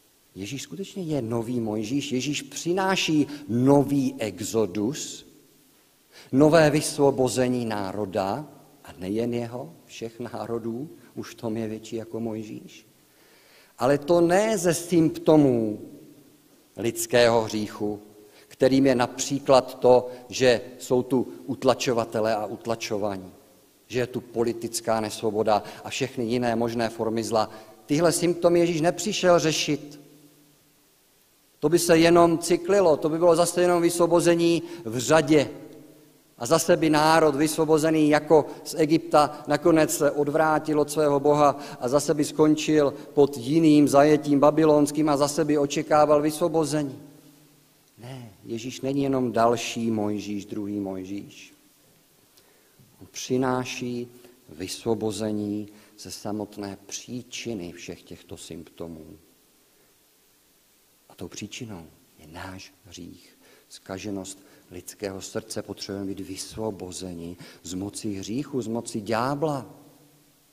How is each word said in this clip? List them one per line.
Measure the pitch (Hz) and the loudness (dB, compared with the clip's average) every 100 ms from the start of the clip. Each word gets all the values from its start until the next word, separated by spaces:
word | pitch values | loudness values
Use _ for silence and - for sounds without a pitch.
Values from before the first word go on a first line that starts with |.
| _ _ _ | _ _ _
Ježíš | 92 101 135 | -14 -12 -12
skutečně | - 170 196 196 | -12 -12 -12 -10
je | 160 147 | -4 -4
nový | 113 117 113 123 | -2 -4 -4 -4
Mojžíš. | 110 107 107 139 135 | -4 -4 -4 -4 -4
Ježíš | 127 135 139 | -4 -4 -6
přináší | - - 165 190 190 185 - 156 135 - - | -8 -8 -4 -2 0 0 2 0 0 -4 -4
nový | 117 135 143 135 143 131 - | 2 6 6 4 0 -2 -4
exodus, | 107 90 104 110 101 98 107 156 - - - _ _ _ _ _ _ _ _ - - | -8 -6 -4 -2 -2 -2 -4 -4 -10 -14 -20 _ _ _ _ _ _ _ _ -20 -2
nové | 127 151 165 151 | 4 6 8 6
vysvobození | 151 151 - 139 127 127 113 123 123 113 | 4 -2 2 2 4 0 2 0 -2 -4
národa, | 104 95 101 101 104 95 123 147 - _ _ | -4 -6 -6 -4 -2 -2 -4 -8 -18 _ _
a | - - | -20 -12
nejen | 92 107 120 | -6 -4 -4
jeho, | 120 117 123 156 - | -4 -8 -10 -14 -18
všech | _ - 113 113 | _ -14 -14 -12
národů, | 120 113 107 117 113 117 156 - - | -12 -10 -8 -8 -6 -8 -10 -16 -18
už | - - | -16 -14
v | |
tom | - 117 110 | -10 -8 -6
je | 110 | -6
větší | 110 - 113 | -10 -10 -12
jako | 107 113 | -10 -8
Mojžíš. | 113 110 107 123 - - _ _ _ _ _ _ _ _ _ - | -8 -8 -10 -14 -18 -20 _ _ _ _ _ _ _ _ _ -2
Ale | 127 143 | 2 2
to | 143 175 | 2 4
ne | 170 185 220 214 | 4 4 2 2
ze | 175 | 0
symptomů | 160 - 170 160 - - 156 139 117 110 107 - - - - _ _ _ _ _ - | 0 0 2 2 2 6 6 6 4 0 -4 -10 -20 -20 -20 _ _ _ _ _ -6
lidského | 117 113 - 123 117 117 | -6 -4 0 4 6 4
hříchu, | 110 107 104 - 104 104 - - - _ _ - | 0 -4 -8 -6 -6 -6 -14 -20 -20 _ _ 0
kterým | 131 135 135 | 2 4 4
je | |
například | 123 120 - - 139 - 131 127 - | 2 0 -4 -6 -4 4 4 4 2
to, | 123 123 - - - | 6 6 4 -8 -14
že | - 127 113 - - | 0 2 2 -2 -16
jsou | - 127 | -2 -2
tu | 123 127 - - - | 0 -2 -2 -8 -12
utlačovatelé | 123 131 120 139 117 110 113 110 107 | -2 0 0 -2 -2 -2 -2 -2 -2
a | 104 | -6
utlačovaní, | 113 113 117 - 107 104 95 92 - _ _ _ _ _ | -10 -8 -8 -6 -6 -4 -6 -12 -20 _ _ _ _ _
že | 120 | -6
je | 123 | -6
tu | 123 | -6
politická | - 113 117 117 117 - 120 110 | -8 -4 -4 -4 -8 -6 -2 -2
nesvoboda | 107 - 113 104 107 104 - - | -4 -6 -4 -2 0 0 -2 -12
a | 101 | -12
všechny | - 131 - | -6 -6 -4
jiné | 110 123 120 113 | -4 -2 -2 -2
možné | 117 117 113 | -2 -2 -4
formy | 113 113 113 | -4 -4 -4
zla. | 104 110 104 - - - - | -2 -2 -2 -6 -20 -20 -4
Tyhle | 147 170 | 0 2
symptomy | 170 175 170 175 175 | 2 -2 0 2 4
Ježíš | 170 160 | 2 0
nepřišel | 170 175 214 - 180 170 | -2 -2 -4 0 4 4
řešit. | 156 151 - 143 - - - - _ _ _ _ _ _ _ _ _ _ _ _ _ _ | 4 -2 -2 -4 -6 -20 -20 -20 _ _ _ _ _ _ _ _ _ _ _ _ _ _
To | 151 | 0
by | 165 | 2
se | 170 165 | 4 6
jenom | 165 170 170 165 | 6 8 6 4
cyklilo, | - 170 175 202 175 139 | 0 -2 2 2 4 2
to | 160 | 0
by | 160 | 2
bylo | 175 165 | 4 4
zase | 170 180 | 2 2
jenom | 180 175 | 2 2
vysvobození | 170 170 170 175 165 170 170 170 - - | 2 2 2 4 4 4 2 2 -2 -10
v | 113 123 | -8 -6
řadě. | 123 160 143 151 127 - - - - - _ _ _ _ | 2 2 4 4 2 -4 -18 -20 -20 -20 _ _ _ _
A | 120 | 0
zase | 160 - 170 | 0 2 2
by | 156 | 4
národ | 151 156 160 156 | 4 4 6 4
vysvobozený | 139 156 160 156 156 160 160 151 | 2 0 0 2 2 4 2 4
jako | 147 151 156 - - | 2 4 4 4 -6
z | - - | -10 -2
Egypta | 151 160 - 156 143 - - | 2 2 4 4 4 -2 -2
nakonec | 147 175 160 151 - | 2 4 4 2 2
se | 143 | 0
odvrátil | 143 147 156 156 151 151 147 | 0 0 2 2 0 0 0
od | 147 | 0
svého | 156 151 143 | 0 2 2
Boha | 147 147 143 127 - 151 | 2 4 4 2 -8 -8
a | 123 | 0
zase | 143 - | 0 0
by | 151 | 0
skončil | 143 - 156 151 151 151 139 | -2 2 2 2 2 2 2
pod | 143 - 151 139 139 | -2 -2 2 2 2
jiným | 117 165 160 147 139 | -2 4 6 6 6
zajetím | 139 151 151 151 143 | 6 6 4 2 4
babylonským | 147 151 156 147 143 151 151 | 4 6 4 4 4 0 0
a | 139 | 2
zase | 143 165 | 0 0
by | 151 147 | 0 0
očekával | 143 160 151 151 147 147 | 0 -2 2 4 6 4
vysvobození. | 156 151 175 160 147 151 139 123 - - - _ _ _ _ _ _ _ | 2 0 0 0 0 -2 -4 -8 -18 -20 -20 _ _ _ _ _ _ _
Ne, | 120 131 117 - | -18 -16 -18 -20
Ježíš | 117 113 127 - | -10 -10 -10 -8
není | 135 139 | -4 -2
jenom | 139 131 123 | 0 0 0
další | 110 117 117 - 120 113 | 2 2 2 -2 -4 -2
Mojžíš, | 110 104 104 98 104 | -2 -2 -4 -6 -10
druhý | 90 104 101 104 | -10 -10 -8 -6
Mojžíš. | 98 95 92 101 143 - - _ _ _ _ _ _ _ _ _ _ _ _ _ _ _ | -6 -8 -10 -12 -12 -20 -20 _ _ _ _ _ _ _ _ _ _ _ _ _ _ _
On | 95 | -20
přináší | - - 127 131 127 123 - 123 120 120 - - _ _ | -16 -4 -2 -2 -2 -6 -8 -8 -8 -10 -16 -20 _ _
vysvobození | 78 92 - 117 107 107 101 110 104 104 104 104 - - - | -14 -12 -8 -4 -2 -4 -4 -4 -4 -4 -6 -8 -16 -20 -20
ze | 95 | -18
samotné | - 107 107 101 - 101 92 - | -14 -10 -8 -10 -12 -14 -14 -16
příčiny | - - 123 - - 117 107 87 | -16 -12 -14 -12 -12 -10 -10 -10
všech | 78 - 85 | -14 -16 -18
těchto | - 85 - 82 | -18 -20 -18 -18
symptomů. | - 82 82 - 85 80 78 85 _ _ _ _ _ _ _ _ _ _ _ _ _ _ _ _ _ _ _ | -16 -16 -18 -16 -16 -16 -18 -20 _ _ _ _ _ _ _ _ _ _ _ _ _ _ _ _ _ _ _
A | |
tou | - 90 | -18 -16
příčinou | - 104 - 117 90 78 _ _ _ | -14 -14 -14 -14 -14 -18 _ _ _
je | 78 | -20
náš | 85 92 95 - _ | -16 -16 -16 -20 _
hřích, | 92 90 87 - _ _ _ _ _ | -20 -18 -18 -20 _ _ _ _ _
zkaženost | - - 95 104 98 92 - _ _ _ | -20 -14 -12 -10 -10 -12 -16 _ _ _
lidského | 90 - - 101 95 | -18 -18 -12 -10 -10
srdce. | - 110 - 107 | -10 -12 -10 -12
Potřebujeme | 101 98 - 98 98 | -12 -12 -10 -8 -8
být | 95 | -10
vysvobozeni | 92 95 - 113 110 92 90 85 92 85 85 87 - - | -12 -12 -12 -8 -8 -8 -12 -12 -12 -12 -12 -14 -20 -20
z | 87 | -12
moci | 92 101 - 110 | -8 -8 -8 -8
hříchu, | 95 95 123 147 135 | -8 -8 -8 -6 -8
z | 107 | -6
moci | 117 117 113 | -8 -8 -10
ďábla. | 101 113 131 143 156 139 113 - - _ _ _ _ _ _ | -4 -2 -2 -2 -4 -4 -10 -20 -20 _ _ _ _ _ _